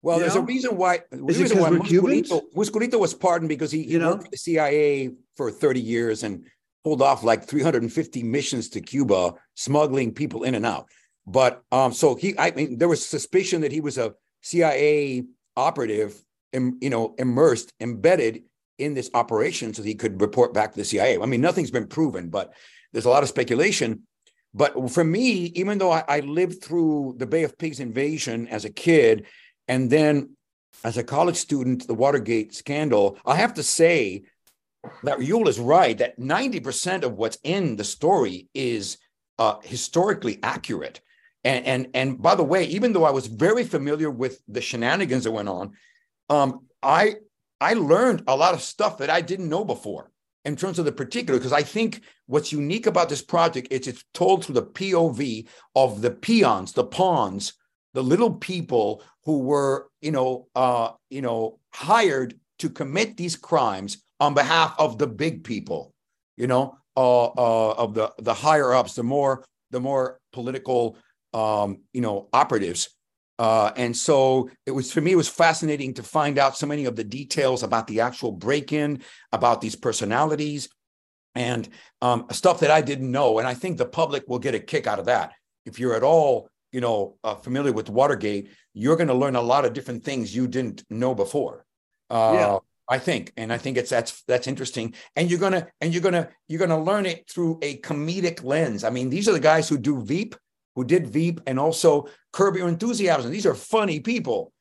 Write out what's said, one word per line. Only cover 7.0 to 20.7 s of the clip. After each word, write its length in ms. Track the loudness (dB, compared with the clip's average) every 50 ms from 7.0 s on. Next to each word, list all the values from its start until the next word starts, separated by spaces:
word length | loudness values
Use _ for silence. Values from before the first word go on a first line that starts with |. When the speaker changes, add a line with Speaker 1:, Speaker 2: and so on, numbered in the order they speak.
Speaker 1:
off, 240 | 4 4 4 4 4
like, 200 | 2 2 2 0
three 180 | -4 -2 0
hundred 200 | 0 2 2 0
and 80 | -2 0
fifty 300 | -2 -4 -4 -4 -6 -6
missions 460 | -4 -2 -2 -2 -2 -2 -4 -6 -6 -8
to 120 | -10 -12
Cuba, 500 | -12 -6 -2 -2 2 4 4 4 2 0 -2 -6 _ _ _
smuggling 580 | -10 -4 0 2 2 2 4 2 0 0 -2
people 300 | -2 -4 -6 -6 -6 -4 -4
in 100 | -2 -2
and 120 | 0 -2
out. 200 | -2 -4 -4 -8 _ _ _ _ _ _ _ _
But, 360 | 0 2 4 4 4 2 -2 _ _
um, 220 | 2 2 4 2 2
so 200 | 4 2 2 2
he, 240 | 2 -2 -4 0 0
I 120 | 0 0
mean, 260 | 0 -2 -4 -4 0
there 120 | 0 2 2
was 160 | 2 0 -2
suspicion 580 | -6 -6 -8 -8 0 0 0 0 2 -2 -2
that 100 | -2 -2
he 80 | -4 -4
was 160 | -4 -4 -4
a 180 | -4 -4 -4 -6 _ _ _ _ _
C 200 | _ -4 0 2
I 100 | 2 2
A 520 | 2 2 2 4 4 2 0 -2 -4 -6 -6 -8 _ _ _ _ _
operative, 680 | 0 0 0 0 -2 -4 -2 0 -2 -2 -4 -6 -16 _ _ _ _ _ _
im-, 240 | -4 -2 -2 -2 -2 -2
you 80 | -4 -2
know, 240 | -2 -2 -2 -4 -4
immersed, 560 | -4 -2 0 2 4 4 4 4 2 -4 -14 _ _
embedded 640 | -8 -8 -8 2 2 4 4 4 2 -2 -2 -6 -18 _ _ _ _ _ _
in 160 | -8 -6 -6
this 160 | -4 -6 -8 -2 -2
operation 580 | -2 0 0 0 0 0 0 -2 -6 -8 -8
so 100 | -10 -8
he 120 | -8 -8 -8
could 260 | -4 -4 -6 0 0
report 320 | -2 0 4 4 2 4
back 200 | 4 0 0 0